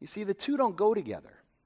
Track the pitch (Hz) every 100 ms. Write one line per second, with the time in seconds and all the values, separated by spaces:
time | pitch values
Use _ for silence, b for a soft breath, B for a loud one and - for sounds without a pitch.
0 | 147 214 202 196 - 285 247 170 214 220
1 | 123 87 - - _ _